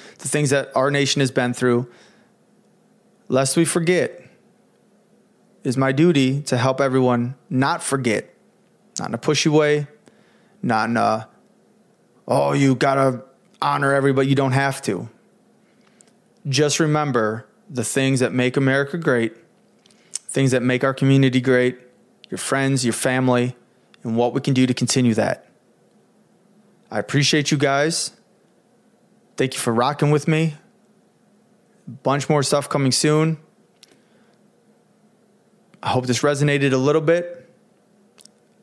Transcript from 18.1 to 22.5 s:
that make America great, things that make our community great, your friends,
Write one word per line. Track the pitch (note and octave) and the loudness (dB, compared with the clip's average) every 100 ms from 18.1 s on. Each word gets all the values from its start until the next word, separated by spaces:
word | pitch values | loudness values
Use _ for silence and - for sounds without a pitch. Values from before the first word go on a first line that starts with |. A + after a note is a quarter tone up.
| C3+ | 0
that | B2 | 0
make | B2+ B2+ C#3 | 0 -2 0
America | C3+ C3+ C#3 F3 | 0 0 -2 -4
great, | D#3+ A#2+ A2+ - _ _ _ _ _ _ _ | 0 0 -2 -6 _ _ _ _ _ _ _
things | - - - C3+ | -16 -6 -2 0
that | B2+ | 2
make | B2 B2 | 0 0
our | C3+ | 0
community | C3+ C3+ C#3 C3+ B2+ | 0 2 4 4 2
great, | B2+ B2+ B2+ B2 - _ _ _ - | 2 2 2 -2 -12 _ _ _ -14
your | G2 | -10
friends, | - | -4